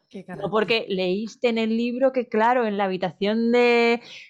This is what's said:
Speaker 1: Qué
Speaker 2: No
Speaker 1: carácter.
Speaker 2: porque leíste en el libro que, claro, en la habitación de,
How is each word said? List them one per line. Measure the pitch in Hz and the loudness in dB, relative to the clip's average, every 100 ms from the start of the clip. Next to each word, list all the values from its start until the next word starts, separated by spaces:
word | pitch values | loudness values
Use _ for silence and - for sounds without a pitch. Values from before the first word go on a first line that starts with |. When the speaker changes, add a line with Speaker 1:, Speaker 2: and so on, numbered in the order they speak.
| _ | _
Speaker 1:
Qué | 196 | -20
Speaker 2:
No | 180 | -14
Speaker 1:
carácter. | 170 196 | -10 -2
Speaker 2:
porque | 214 208 226 - | -2 0 -2 -2
leíste | 190 185 196 220 - 240 | -2 0 -2 -6 -4 -2
en | 226 | 0
el | 220 226 | 0 0
libro | 240 240 269 | -2 0 0
que, | 262 233 | 0 -2
claro, | 214 226 254 220 | 2 2 2 0
en | 202 | 0
la | 196 | -2
habitación | 185 185 - 202 220 233 | -2 -4 -4 -2 0 2
de, | 240 240 240 233 233 - - | 4 4 4 4 0 -4 -20